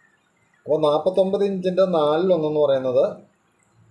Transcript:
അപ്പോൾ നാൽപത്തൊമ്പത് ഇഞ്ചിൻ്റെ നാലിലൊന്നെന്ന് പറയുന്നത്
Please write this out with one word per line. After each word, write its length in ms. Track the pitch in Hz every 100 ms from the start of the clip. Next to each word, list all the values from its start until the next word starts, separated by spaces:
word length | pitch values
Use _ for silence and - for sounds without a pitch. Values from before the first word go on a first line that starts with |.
| _ _ _ _ _ _
അപ്പോൾ 160 | - 156 151
നാൽപത്തൊമ്പത് 580 | 151 185 185 190 196 202
ഇഞ്ചിൻ്റെ 360 | 190 180 180 190 170
നാലിലൊന്നെന്ന് 640 | 147 156 185 170 151 151
പറയുന്നത് 400 | 147 135 131 127 196 - - _ _ _ _ _ _